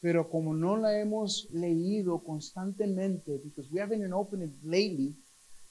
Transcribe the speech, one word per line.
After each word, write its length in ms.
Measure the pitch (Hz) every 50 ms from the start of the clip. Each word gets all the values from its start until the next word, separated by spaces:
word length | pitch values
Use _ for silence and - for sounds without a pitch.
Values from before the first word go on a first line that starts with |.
Pero 280 | - 170 170 165 160 165
como 240 | - 165 160 156 156
no 240 | 156 165 180 202
la 220 | 220 220 214 208 208
hemos 500 | 214 214 214 220 214 202 202 - - - -
leído 720 | 165 175 175 165 165 170 185 208 214 202 180 170 165 -
constantemente, 1160 | 170 156 156 151 - - 190 185 196 196 196 214 202 190 185 190 196 185 175 - - 147 135 -
because 260 | 151 147 - 135 131
we 100 | 151 180
haven't 320 | 202 202 226 220 202 185 180
opened 300 | 190 202 190 202 190 175
it 220 | 156 139 135 143
lately, 500 | 156 165 185 208 214 180 143 135 139 151 - - - - - - - - - - -